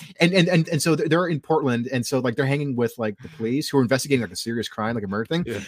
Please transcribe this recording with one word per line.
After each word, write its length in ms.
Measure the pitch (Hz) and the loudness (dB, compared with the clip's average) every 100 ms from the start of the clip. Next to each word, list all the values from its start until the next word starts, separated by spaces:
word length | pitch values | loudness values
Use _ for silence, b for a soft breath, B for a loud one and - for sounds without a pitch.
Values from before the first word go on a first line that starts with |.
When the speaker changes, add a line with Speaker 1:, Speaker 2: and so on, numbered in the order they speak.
| 160 - | -20 0
Speaker 1:
And, 140 | 175 | 2
and, 140 | 185 170 | 4 4
and, 200 | 175 160 | 4 2
and 120 | 160 | 0
so 140 | 170 151 | 0 0
they're, 120 | 151 | 2
they're 200 | 165 180 | 2 2
in 120 | 156 | -2
Portland, 480 | - 160 143 120 120 | 0 2 2 0 -2
and 120 | 127 | -4
so, 140 | 117 131 | -2 0
like, 180 | 123 113 | 0 0
they're 120 | 135 | 0
hanging 280 | 143 143 120 | 0 -2 0
with, 200 | 117 - | -2 -2
like, 220 | 110 104 | -6 -6
the 100 | - | -14
police 400 | - 113 135 151 | -6 -2 -2 0
who 80 | 139 | 2
are 60 | |
investigating, 400 | 123 131 143 135 | 4 2 2 0
like, 80 | 104 | 0
a 40 | 95 | -6
serious 320 | 113 117 107 | -6 -4 -4
crime, 280 | - 107 117 | -4 -4 -2
like 80 | |
a 40 | 101 | -4
murder 200 | 101 113 | -4 -2
thing, 160 | 165 160 | -2 -2
Speaker 2:
Yeah. 140 | 101 | -6